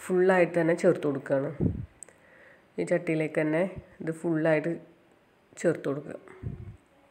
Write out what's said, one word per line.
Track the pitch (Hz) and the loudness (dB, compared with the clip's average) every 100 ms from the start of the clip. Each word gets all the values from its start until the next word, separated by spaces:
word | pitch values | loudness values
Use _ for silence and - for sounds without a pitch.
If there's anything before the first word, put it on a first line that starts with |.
ഫുള്ളായിട്ട് | - 185 185 185 170 170 | -2 2 4 4 4 2
തന്നെ | 165 170 | 2 4
ചേർത്ത് | 185 - 147 | 4 4 0
കൊടുക്കുകയാണ്. | 135 - 135 147 143 - - - _ - _ _ - - - _ - | -2 -2 -2 -2 -2 -2 -2 -10 _ -20 _ _ -20 -20 -20 _ -6
ഈ | 175 | -2
ചട്ടിയിലേക്ക് | 175 170 156 151 160 | 0 0 -2 0 0
തന്നെ | 156 156 185 - - - | 0 0 -2 -4 -16 -10
ഇത് | 160 165 | -8 -4
ഫുള്ളായിട്ട് | 175 160 160 156 147 - - _ _ _ _ _ _ - | -2 0 2 2 0 -6 -10 _ _ _ _ _ _ -2
ചേർത്ത് | 175 - - | -2 0 -2
കൊടുക്കുക. | 139 156 - - - - - - - _ _ _ | -6 -8 -14 -18 -14 -12 -12 -14 -18 _ _ _